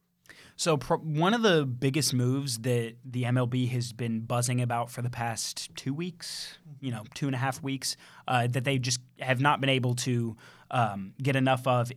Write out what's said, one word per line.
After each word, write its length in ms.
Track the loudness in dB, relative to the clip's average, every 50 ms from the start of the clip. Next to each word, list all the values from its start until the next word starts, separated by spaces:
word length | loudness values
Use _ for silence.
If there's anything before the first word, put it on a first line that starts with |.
| _ _ _ _ _ -20 -20 -20 -20 -18 -10
So 220 | -2 0 2 2
pro-, 220 | 2 2 0 0 0
one 340 | 0 0 0 2 4 4 4
of 80 | 6
the 240 | 6 6 6 6 4
biggest 480 | 2 0 0 0 2 2 2 2 2 2
moves 460 | 2 2 2 2 0 -2 -2 -4 -4
that 340 | -2 0 0 0 -2 -4 -8 -12 -12
the 220 | -8 -4 -2 0
M 120 | 2 2 2
L 80 | 2
B 180 | 2 0 0 0
has 240 | 0 0 -2 -4 -4
been 300 | -6 -6 -4 -2 -2 -2
buzzing 400 | -2 -2 0 0 0 0 0 0
about 300 | 0 0 0 -2 -2 -4
for 100 | -6 -6
the 80 | -6 -4
past 640 | -4 -4 -4 -4 -4 -4 -6 -6 -8 -8 -10 -10 -12
two 200 | -8 -6 -4 -4
weeks, 640 | -4 -4 -6 -8 -10 -12 -12 -10 -10 -12 -12 -16 -18 -20 -20 -14 -8
you 120 | -6 -6
know, 120 | -6 -6 -8 -12 -6
two 100 | -4 -2
and 80 | -2 0
a 60 | 0
half 220 | 0 -2 -2 -4 -4
weeks, 340 | -6 -4 -4 -4 -6 -6 -8 -12 -20 -20 -10 -4
uh, 180 | 0 2 2 2
that 160 | 2 0 0 0
they 140 | 2 0
just 220 | 0 0 -2 -2 -4 -6 -10 _ -4
have 220 | -2 0 2 4
not 200 | 4 4 4 4
been 80 | 2 2
able 260 | 2 2 2 0 0
to, 420 | 0 0 0 0 0 0 -2 -6 -8 -14 -20 -20 -20 -10 -2
um, 440 | 0 2 2 2 0 -4 -8 -10 -10 -4
get 140 | -2 0 2
enough 300 | 4 4 4 2 2 2
of 260 | 2 2 2 2 0 -2